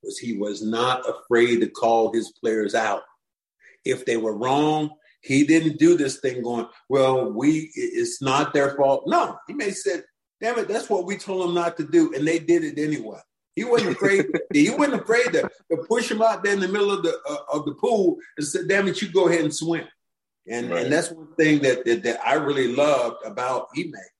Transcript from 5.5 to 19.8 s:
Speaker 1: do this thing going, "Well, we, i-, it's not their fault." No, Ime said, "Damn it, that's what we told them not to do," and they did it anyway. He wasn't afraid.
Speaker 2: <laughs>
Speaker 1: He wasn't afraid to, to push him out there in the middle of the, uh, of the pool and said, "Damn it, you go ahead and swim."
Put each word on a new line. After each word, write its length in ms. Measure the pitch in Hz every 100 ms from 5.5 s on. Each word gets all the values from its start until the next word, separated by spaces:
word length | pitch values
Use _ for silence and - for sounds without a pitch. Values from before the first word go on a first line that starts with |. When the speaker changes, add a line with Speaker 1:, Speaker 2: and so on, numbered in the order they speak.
| 160 160 151
Speaker 1:
do 180 | 160 170
this 220 | 139 -
thing 220 | 135 123
going, 240 | 117 120 120 - _
"Well, 440 | 135 131 131 127
we, 320 | 110 139 156
i-, 60 | 156
it's 460 | - 120 113 117 -
not 300 | 135 135 151
their 220 | 143 139 139
fault." 280 | 139 135 -
No, 300 | 339 - - -
Ime 220 | - 208
said, 320 | 196 - 175 - _ _ _
"Damn 180 | 220 233
it, 100 | 185
that's 220 | 214 -
what 140 | 196 180
we 100 | 196
told 320 | - 190 180
them 60 |
not 220 | 175 170 165
to 60 |
do," 280 | 147 170 156
and 120 | 135 151
they 120 | 165
did 260 | 151 170
it 140 | 156 139
anyway. 400 | 151 147 110 104 _ _ _ -
He 80 |
wasn't 280 | 233 233 202 -
afraid. 300 | 196 196 - -
Speaker 2:
<laughs> 140 | -
Speaker 1:
He 180 | 143 147
wasn't 320 | - 285 240
afraid 300 | - 233 247
to, 100 | 165 - - _
to 60 | 160 165
push 220 | 240 233
him 120 | 214
out 220 | 226 214
there 80 | 196
in 80 | 202
the 80 | 185
middle 220 | 202 202
of 100 | 196
the, 160 | 165 - 143
uh, 80 | 147 -
of 120 | 147
the 80 | 147
pool 420 | - 233 226 180 - - -
and 100 | 147
said, 220 | 180 170
"Damn 180 | 196 196
it, 120 | 165
you 60 | 196
go 200 | 170 175
ahead 120 | 170
and 140 | 156
swim." 320 | - 160 165